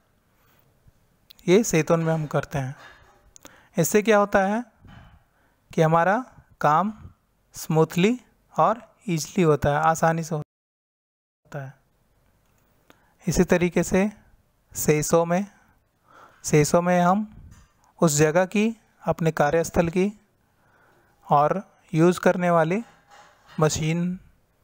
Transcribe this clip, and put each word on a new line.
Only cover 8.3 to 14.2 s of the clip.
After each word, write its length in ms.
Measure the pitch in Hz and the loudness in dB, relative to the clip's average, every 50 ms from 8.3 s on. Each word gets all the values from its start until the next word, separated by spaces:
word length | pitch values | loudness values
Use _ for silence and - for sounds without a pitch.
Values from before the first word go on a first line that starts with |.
| _ _ _ _ _ | _ _ _ _ _
और 280 | - 156 175 220 233 - _ _ _ _ - | 0 0 2 0 -2 -8 _ _ _ _ -6
ईजीली 340 | 170 156 143 - - - 180 | -6 -6 -6 -6 -2 0 2
होता 260 | 160 151 139 - 151 | 2 2 2 0 -2
है, 100 | 143 147 | -2 0
आसानी 440 | 156 160 165 160 - 165 165 165 165 | 0 0 0 0 0 -2 -2 -2 -6
से 120 | 156 170 | -8 -10
होता 1200 | 151 151 - _ _ _ _ _ _ _ _ _ _ _ _ _ _ _ _ _ _ _ _ - 147 | -10 -10 -14 _ _ _ _ _ _ _ _ _ _ _ _ _ _ _ _ _ _ _ _ -16 -16
है। 140 | 135 131 135 _ _ _ _ _ _ _ _ _ _ _ _ _ _ _ _ _ _ _ _ _ _ _ - _ _ _ _ _ _ | -16 -16 -20 _ _ _ _ _ _ _ _ _ _ _ _ _ _ _ _ _ _ _ _ _ _ _ -20 _ _ _ _ _ _
इसी 180 | - 156 - 180 | -4 0 0 2
तरीके 380 | - 202 170 170 180 - 185 170 | 2 2 0 0 0 -2 -2 -2
से 260 | - - 185 190 214 - - | 0 0 0 0 0 -4 -10